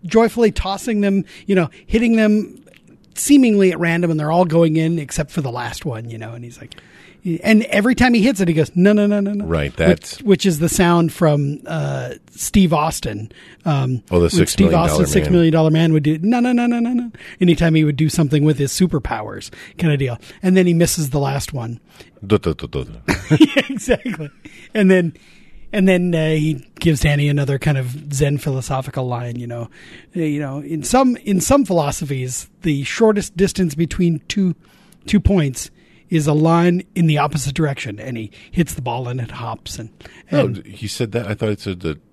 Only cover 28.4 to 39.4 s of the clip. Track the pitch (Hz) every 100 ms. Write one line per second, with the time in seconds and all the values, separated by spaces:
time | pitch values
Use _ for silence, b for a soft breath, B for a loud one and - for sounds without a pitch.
28.4 | - 131 120 135 131 139 127 120 123 120
29.4 | 120 120 117 B B B B 185 156 147
30.4 | 147 139 143 160 147 247 262 240 - 190
31.4 | - 285 247 180 143 139 147 135 127 127
32.4 | - _ 170 143 135 - 226 208 175 -
33.4 | 196 - 180 143 165 - 175 156 _ -
34.4 | 190 165 b b b b - 208 - 196
35.4 | 147 127 - b b b b 165 151 151
36.4 | 160 170 175 175 - - 165 147 143 147
37.4 | 131 139 156 135 - 104 123 120 107 B
38.4 | B - 165 - 127 123 123 127 117 -